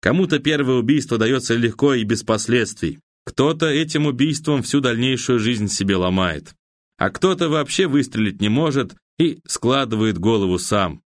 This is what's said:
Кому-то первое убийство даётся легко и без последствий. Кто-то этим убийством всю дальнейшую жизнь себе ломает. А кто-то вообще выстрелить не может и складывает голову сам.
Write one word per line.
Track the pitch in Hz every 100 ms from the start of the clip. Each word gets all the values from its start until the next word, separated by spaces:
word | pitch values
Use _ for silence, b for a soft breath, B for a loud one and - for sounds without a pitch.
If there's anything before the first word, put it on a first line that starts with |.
Кому-то | 90 170 180 156
первое | 135 151 135 127
убийство | 113 147 - 113
даётся | 110 131 127 117
легко | 120 107 143
и | 131
без | 107 110
последствий. | - 110 - 123 107 - 82 - _ _ -
Кто-то | - 135 160 160
этим | 147 160 156 147
убийством | 127 147 151 - 147
всю | 117 143
дальнейшую | 131 113 127 127 - 123
жизнь | 110 120 104
себе | - 98 95
ломает. | 90 92 92 76 - - _ _ _ _
А | 98
кто-то | - 185 180 170
вообще | 151 143 - 185
выстрелить | 143 139 110 107 98
не | 104
может | 113 160 139 110 - _ _
и | 165 - _
складывает | - 113 135 131 110 110 90
голову | 98 113 98 90
сам. | - 104 92 73 _